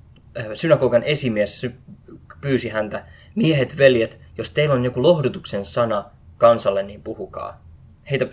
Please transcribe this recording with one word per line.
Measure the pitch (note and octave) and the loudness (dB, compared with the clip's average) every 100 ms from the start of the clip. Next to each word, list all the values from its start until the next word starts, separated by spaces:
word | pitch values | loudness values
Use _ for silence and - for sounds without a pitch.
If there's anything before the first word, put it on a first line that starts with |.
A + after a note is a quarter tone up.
| - - - - | -20 -20 -16 -12
ö, | A2 A2 | -10 -6
synagogan | E3+ C3+ C3 A#2 | 2 2 4 2
esimies | C3+ D3 C3 G#2+ G2+ - | 0 -2 -2 -2 -2 -4
sy-, | B2 - - - - - - - | -12 -12 -18 -20 -20 -20 -20 -10
pyysi | C#3 B2+ A#2+ | -2 -2 -2
häntä, | G#2+ G#2+ G2+ - - - G#3 | -4 -4 -8 -12 -20 -10 0
"Miehet, | D#3+ D3 B2 - | 2 2 0 4
veljet, | C3+ B2 A2+ - - - | 4 4 0 -6 -16 -12
jos | A#2+ | -6
teillä | - D3 C3 | -2 0 0
on | B2 | -2
joku | B2 | 2
lohdutuksen | C#3 E3+ C3 G2 - G2+ G2 | 2 4 0 -4 -8 -10 -6
sana | - A#2 G#2 - - - - | -2 -2 -2 -6 -16 -20 4
kansalle, | A#2 A2+ G#2+ G2 | 6 6 2 -2
niin | G2 G#2 | -4 -10
puhukaa." | - A2 F#2 - - - - - - - - | -12 -12 -12 -12 -14 -14 -20 -20 -20 -20 -6
Heitä | C#3 B2+ | -4 -4